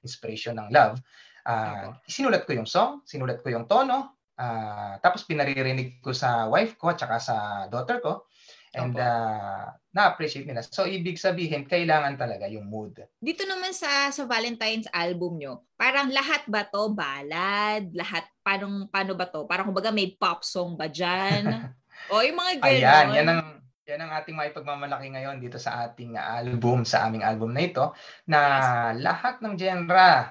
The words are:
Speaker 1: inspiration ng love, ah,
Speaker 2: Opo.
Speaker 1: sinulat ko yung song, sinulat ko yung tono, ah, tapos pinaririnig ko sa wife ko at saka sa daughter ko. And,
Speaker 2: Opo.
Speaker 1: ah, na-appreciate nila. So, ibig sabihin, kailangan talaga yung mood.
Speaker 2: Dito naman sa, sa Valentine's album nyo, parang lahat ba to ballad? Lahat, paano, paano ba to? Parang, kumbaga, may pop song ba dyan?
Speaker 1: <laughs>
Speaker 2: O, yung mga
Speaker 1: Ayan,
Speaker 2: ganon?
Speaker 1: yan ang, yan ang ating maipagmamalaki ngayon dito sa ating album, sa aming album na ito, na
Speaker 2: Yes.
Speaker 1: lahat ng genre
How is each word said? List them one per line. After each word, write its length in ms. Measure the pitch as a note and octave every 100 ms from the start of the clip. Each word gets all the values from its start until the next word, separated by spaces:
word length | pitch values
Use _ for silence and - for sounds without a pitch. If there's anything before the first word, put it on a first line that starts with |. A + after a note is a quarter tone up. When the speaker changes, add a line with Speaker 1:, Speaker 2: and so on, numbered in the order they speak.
Speaker 1:
inspiration 560 | B2+ - A2+ G#2+ A#2 A#2
ng 100 | G#2
love, 280 | C#3 A2+ B2 - - - -
ah, 480 | - A2+ A2 G#2 G2
Speaker 2:
Opo. 160 | B2+ -
Speaker 1:
sinulat 360 | - C4+ G3
ko 120 | -
yung 120 | B2+ A2+
song, 360 | F3 A#3+ C#4+
sinulat 360 | - C#3+ B2+ A#2
ko 120 | C3+
yung 160 | A#2 -
tono, 520 | A3 C4+ B3 C4+ _ _
ah, 640 | - B2 A2+ G#2+ G#2 G2+ G2
tapos 240 | A#2+ -
pinaririnig 760 | - D3+ C#3 C3+ C3 C3 C3 -
ko 120 | C3+
sa 360 | B2+ C3 A#2 A2
wife 280 | D3+ A3+
ko 160 | - E3
at 80 | D#3+
saka 180 | A#2+ A2+
sa 180 | - A2 G#2 G2+ F#2+
daughter 320 | A#2+ C3 A#3+
ko. 280 | A#3+ - - _ - - _
And, 240 | B2+ B2+ A#2+
Speaker 2:
Opo. 80 |
Speaker 1:
ah, 640 | B2 A#2 A2+ G#2+ G2 G2 - - _
na-appreciate 560 | F#3 G3+ - D#3 C3+ C3+
nila. 160 | B2
So, 240 | A#2 - F#3
ibig 320 | F#3+ F3 E3+
sabihin, 480 | F#3+ F3+ E3 D3 C#3
kailangan 480 | F3 E3+ D#3 C#3+ C3+
talaga 320 | B2 G2 G2+
yung 160 | G#2+
mood. 320 | G2+ G#2+ G#2+ - - _
Speaker 2:
Dito 240 | B3 E4
naman 320 | G4 F#4+ F#4 F#4
sa, 320 | D#4 C#4 C#4
sa 160 | C#4
Valentine's 640 | B3+ A#3 A#3 A#3 A3 A3+ A3
album 460 | F3 F3 F3 F3 E3+
nyo, 320 | C#3 B2 _ _
parang 320 | B3 C4+ C#4
lahat 400 | C4+ C4+ D4 -
ba 160 | G#3
to 240 | G3+ G3+ G#3+
ballad? 1040 | G#3 D3 C#3 C#3+ E3 F#3+ G3+ G#3+ G#3+ F#3+
Lahat, 320 | E3+ E3 E3+ - _
paano, 480 | - G3 G3+ G3+ G3
paano 240 | G3 F#3+
ba 160 | F#3 F3+
to? 160 | D#3
Parang, 240 | D3 F3+ G3+
kumbaga, 240 | F#3+ G#3+
may 240 | G#3+ F#3 -
pop 240 | F#3+ F3
song 340 | - F#3+ F3
ba 140 | E3 D#3+
dyan? 640 | D3+ F3 F#3 F#3+ G3+ G#3
Speaker 1:
<laughs> 240 | B2+ B2+ - _ - -
Speaker 2:
O, 160 | G#3
yung 100 | C4
mga 300 | E4+ F4+ E4+
Speaker 1:
Ayan, 160 | C4+ -
Speaker 2:
ganon? 340 | B2+ D3+ C#3+
Speaker 1:
yan 140 | D3 D#3+
ang, 140 | E3 D#3 D3 - _
yan 160 | - D3
ang 120 | D#3+ D#3
ating 180 | D#3
maipagmamalaki 800 | D#3 D3 D3+ C#3 C#3+ C#3+ C3+ C3+
ngayon 240 | C3+ C3+ C3+
dito 220 | B2 B2+
sa 260 | A#2+ A#2 A#2
ating 300 | - A#2+ A2+
album, 680 | D2 A#2+ B2 A#2+ A#2+ B2
sa 220 | A2+ -
aming 180 | A2+ A2+
album 300 | G#2 A2+ A2+
na 100 | B2
ito, 300 | F3 - C#3+ - - -
na 160 | - D3+ C#3+ C#3 C3 B2 A#2
Speaker 2:
Yes. 140 | A2+
Speaker 1:
lahat 300 | E3 - B3 B3+
ng 160 | A3
genre 540 | F#3+ F#3 F3+ E3+ F#3 F#3 C#3+ A#2+